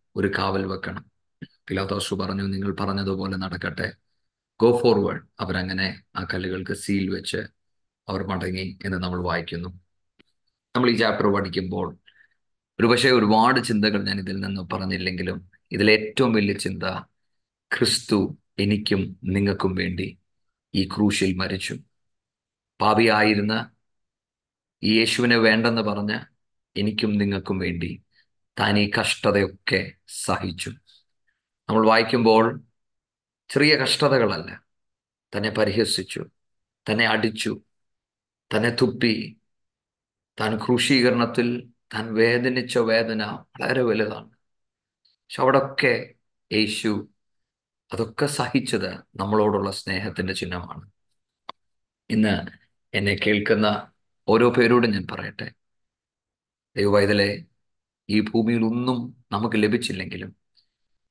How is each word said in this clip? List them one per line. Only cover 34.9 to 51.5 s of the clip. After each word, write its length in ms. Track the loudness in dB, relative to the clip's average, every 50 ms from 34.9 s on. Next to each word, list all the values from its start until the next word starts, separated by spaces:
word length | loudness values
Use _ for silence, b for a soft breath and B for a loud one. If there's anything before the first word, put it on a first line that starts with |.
| _ _ _ _ _ _ _ -8 -6 -4
തന്നെ 120 | -2 -2
പരിഹസിച്ചു, 760 | 0 0 0 2 2 2 0 0 0 -4 -4 -6 -10 -12 -12 -12 _ _ _ _ _ _ _ _ _ _ -6 -4
തന്നെ 160 | 0 0 2 2
അടിച്ചു, 540 | 2 2 0 -2 -2 -4 -6 -6 -6 -8 _ _ _ _ _ _ _ _ _ _ _ _ _ _ _ _ _ -4 -2
തന്നെ 140 | 0 0 0
തുപ്പി, 680 | 2 2 2 2 2 2 0 0 0 0 -4 -10 -14 _ _ _ _ _ _ _ _ _ _ _ _ _ _ _ _ _ _ _ _ -4
താൻ 180 | -4 -2 -2 -2
ക്രൂശീകരണത്തിൽ 1120 | 0 0 0 2 2 2 4 4 4 4 2 2 0 -2 0 -2 -2 -2 -2 -6 -8 -14 _ _ _ -10 -8
താൻ 200 | -8 -6 -2 2
വേദനിച്ച 640 | 2 4 4 4 2 0 0 -2 -2 -4 -2 0 0
വേദന 480 | 2 2 2 2 2 0 -2 -4 -4
വളരെ 560 | -6 -8 -12 -14 _ -12 -6 -4 -2 0 2
വലുതാണ്. 480 | 2 2 2 0 0 -2 -4 -10 -14 -18
പക്ഷെ 1120 | _ _ _ _ _ _ _ _ _ _ _ _ _ _ _ _ _ _ _ -12 -4 0
അവിടൊക്കെ 720 | 2 4 4 4 2 0 -2 0 2 2 2 0 -4 -8 _ _ _ _ _ _ _ -2 0
യേശു 560 | 0 0 0 -2 -2 -2 -2 -2 -2 -4 -10 _ _ _ _ _ _ _ _ _ _ _ _ _ _ _ -10 -6
അതൊക്കെ 320 | -6 -6 -4 -4 -2 -2
സഹിച്ചത് 680 | -2 -2 -2 -4 0 0 -2 0 0 -2 -2 -2 -4 -8 -10 -16 _ -10
നമ്മളോടുള്ള 560 | -6 -4 0 2 2 4 4 2 0 -2 -2
സ്നേഹത്തിന്റെ 640 | -6 -6 -6 -6 -4 -4 -4 -6 -6 -6 -6 -6 -4
ചിഹ്നമാണ്. 580 | -6 -6 -6 -8 -8 -10 -10 -14 -16 -18 -20 _ _ _ _ _ _ _ _ _ _ _ -20